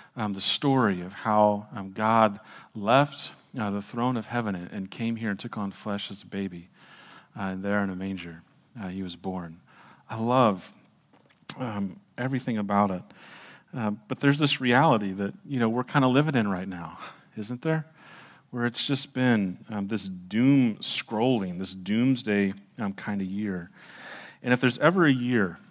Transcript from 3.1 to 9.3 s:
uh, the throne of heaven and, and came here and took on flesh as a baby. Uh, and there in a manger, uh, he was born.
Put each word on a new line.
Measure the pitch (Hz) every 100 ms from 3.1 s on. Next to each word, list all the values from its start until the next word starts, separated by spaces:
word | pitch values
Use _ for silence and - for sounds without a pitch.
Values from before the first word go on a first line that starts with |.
| - - - _ 135
uh, | 104
the | 101
throne | 101 117 120 123
of | 107
heaven | 120 113 92
and, | 87
and | 104 95
came | - 117 113
here | 113
and | 101
took | 117 -
on | 101
flesh | - 107 101 -
as | 98
a | -
baby. | 98 98 87 85 _ - - - - - -
Uh, |
and | 98 95
there | 98 104
in | 98
a | 92
manger, | 95 95 85 82 - _ _ -
uh, | 98
he | 92
was | 95 85
born. | 98